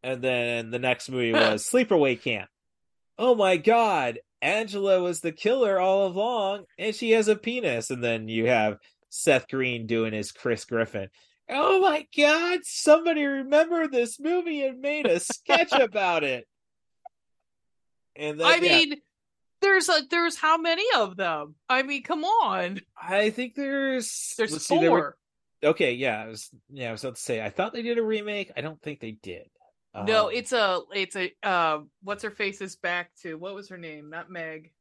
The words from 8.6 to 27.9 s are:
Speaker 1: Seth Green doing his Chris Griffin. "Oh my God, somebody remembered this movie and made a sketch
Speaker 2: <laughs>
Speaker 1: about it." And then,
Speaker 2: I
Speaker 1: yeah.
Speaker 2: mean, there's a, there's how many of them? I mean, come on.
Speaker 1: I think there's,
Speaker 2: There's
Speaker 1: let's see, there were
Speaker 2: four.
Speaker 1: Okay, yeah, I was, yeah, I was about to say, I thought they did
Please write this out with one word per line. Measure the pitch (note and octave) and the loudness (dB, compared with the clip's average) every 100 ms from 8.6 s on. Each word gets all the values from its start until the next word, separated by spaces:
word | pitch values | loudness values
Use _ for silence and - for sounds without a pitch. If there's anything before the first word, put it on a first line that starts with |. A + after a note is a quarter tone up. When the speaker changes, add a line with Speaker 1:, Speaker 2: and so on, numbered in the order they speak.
| G#2+ G#2 _ _ _ | 2 -2 _ _ _
Speaker 1:
Seth | - - C3 - | -4 2 2 0
Green | C3+ B2+ A#2+ A2+ | -4 -2 -4 -2
doing | A#2 A2+ | 0 0
his | G#2+ G#2 | -4 -8
Chris | - B2+ A2 - | -6 -4 -4 -2
Griffin. | A#2 A2+ G#2 G2 _ _ _ _ | -2 -2 -4 -10 _ _ _ _
"Oh | C4+ D4+ F#4+ | 0 4 4
my | F#4+ D4+ D4 - | 4 2 -4 2
God, | D4 D#4 F4 F4+ | 4 4 0 -2
somebody | - - - D#4 E4 D#4 C#4+ | -4 -2 6 6 4 0 -2
remembered | C#4 C4+ D4 E4 E4+ D#4 | -2 2 2 4 0 0
this | C4 A#3 - | -2 -2 -4
movie | D4 F4+ E4+ D4+ | -2 -2 -2 -4
and | C4+ B3+ | -4 -4
made | C#4 D4+ B3 | -4 -2 0
a | F3 | 0
sketch | - - - E4 E4+ | -2 -10 2 2 4
Speaker 2:
<laughs> | |
Speaker 1:
about | C4+ A#3+ G#3 F#3+ E3 | 2 2 2 0 0
it." | C#3+ B2+ A2+ _ _ _ _ _ - _ _ _ _ _ _ _ _ _ _ - | 0 -4 -8 _ _ _ _ _ -20 _ _ _ _ _ _ _ _ _ _ -8
And | D3+ D3+ | -8 0
then, | C4 | 4
Speaker 2:
I | E4 | 4
Speaker 1:
yeah. | F4 E4 | 6 4
Speaker 2:
mean, | D#4 D4 _ _ _ _ _ _ | 2 -2 _ _ _ _ _ _
there's | G4 F#4+ F4+ | 4 4 4
a, | D#4+ C4+ | 0 2
there's | E4+ E4+ E4+ | 0 0 0
how | D#4 E4 | 2 2
many | E4 E4 A4 F4 | 2 0 2 2
of | G3+ F#3 | 0 -2
them? | F#3 D#3 D3 D#3 _ | -4 -4 -8 -16 _
I | B3+ | 0
mean, | C4+ C#4+ | 0 -6
come | - D#4 | -4 -4
on. | E4+ A4+ C4 F#3+ F3 G3 _ - | 0 0 2 -2 -4 -8 _ -16
Speaker 1:
I | F3+ G3 G#3+ | -2 2 2
think | G#3+ B3 - | -2 -8 -6
there's, | C#4 C#4 C4+ C4 A3+ - - - | -4 -2 -2 -2 -4 -10 -10 -4
Speaker 2:
There's | A3 | -4
Speaker 1:
let's | D#3 - | -4 0
see, | E3+ | 2
there | E3 | 4
were | E3 C#3+ - _ _ _ _ | 4 0 -12 _ _ _ _
Speaker 2:
four. | D3 | 0
Speaker 1:
Okay, | D#3+ C#3+ | 2 0
yeah, | B2 C3 G#2+ | 0 -2 -4
I | A2 | -8
was, | A2 - C3 _ | -14 -18 -20 _
yeah, | C3+ A#2+ | -10 -8
I | |
was | A2 | -8
about | C3 A#2+ | -10 -10
to | |
say, | - A2+ | -6 -4
I | G#2+ | -4
thought | - G3+ | -4 -6
they | A#3+ | -4
did | A#3 | -4